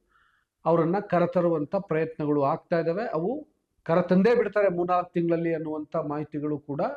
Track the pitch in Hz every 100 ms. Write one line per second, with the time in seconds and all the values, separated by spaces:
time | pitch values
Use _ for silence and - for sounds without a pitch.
0 | _ _ _ _ _ _ 160 165 160 196
1 | 202 175 170 180 175 160 147 196 185 156
2 | 160 - 147 147 139 160 - 170 160 175
3 | 233 156 180 294 302 _ _ _ - 170
4 | 175 185 208 240 202 208 202 175 175 180
5 | 175 175 170 165 170 160 160 156 151 170
6 | 147 147 151 151 147 147 143 143 220